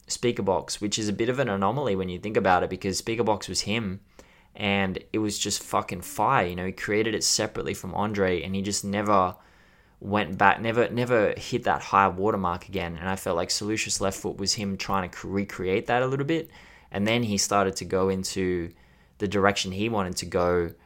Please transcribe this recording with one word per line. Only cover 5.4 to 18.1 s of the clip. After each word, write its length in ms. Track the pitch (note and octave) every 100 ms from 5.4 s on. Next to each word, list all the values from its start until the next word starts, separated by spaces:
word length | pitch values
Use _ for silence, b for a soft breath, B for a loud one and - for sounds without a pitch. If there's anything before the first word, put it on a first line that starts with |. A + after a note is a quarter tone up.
| G#2 -
fucking 380 | - A2 - F2+
fire. 460 | - - A2 C3 F2+
You 100 | F2
know, 80 |
he 80 | F#2
created 420 | F#2+ - G#2 A2+
it 80 | G#2
separately 520 | - - G#2+ G#2+ C#2
from 200 | G2+ F#2+
Andre, 460 | F#2+ G#2 G2+ F#2 F2
and 120 | D#2+
he 80 | G2
just 200 | G2 G2
never 540 | G2+ G2+ G#2 G2+ F2+ - b b b b b b
went 380 | G2 G#2 E2 F#2+
back, 240 | G2 -
never, 260 | A2+ A2+ A#2
never 460 | A#2 A#2+ A#2 G2 -
hit 280 | - B2
that 180 | G#2 C#2+
high 260 | - G2 G2
watermark 600 | F2+ G#2 G#2 F#2 F2+ -
again. 280 | F#2+ E2+ E2
And 120 | F#2
I 80 | F#2+
felt 200 | - E2+
like 140 | F#2
Sir 160 | - G#2
Lucious 340 | A2 A2 -
Left 180 | G2 -
Foot 200 | G2 D2+
was 160 | G2
him 240 | - G2+ F#2+
trying 320 | - G2 F2+
to 40 |
cre-, 140 | - F2+
recreate 580 | G2 G2+ - F#2 G2 -
that 140 | A#2+
a 40 | C3
little 180 | C3+
bit, 260 | C#3 E3 - B B B B
and 140 | G2+ G#2
then 180 | A#2+
he 120 | A2+ G2
started 380 | - G2+ F#2+ F#2+
to 80 |
go 240 | F2+ F#2
into 640 | F#2+